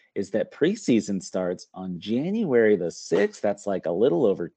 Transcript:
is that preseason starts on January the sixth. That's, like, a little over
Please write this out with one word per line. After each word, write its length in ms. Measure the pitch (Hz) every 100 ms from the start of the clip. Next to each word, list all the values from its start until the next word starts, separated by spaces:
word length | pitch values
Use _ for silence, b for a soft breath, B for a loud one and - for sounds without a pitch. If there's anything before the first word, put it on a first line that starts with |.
| b -
is 140 | 95
that 240 | 110 -
preseason 680 | - 165 226 - 117 95 98
starts 460 | - 95 90 92 -
on 260 | 92 92 87
January 760 | 95 117 165 220 190 120 107 101
the 120 | 85
sixth. 520 | - - 95 104 -
That's, 260 | 104 101 101
like, 200 | 92 80
a 40 |
little 340 | 87 127 170 113
over 220 | 90 85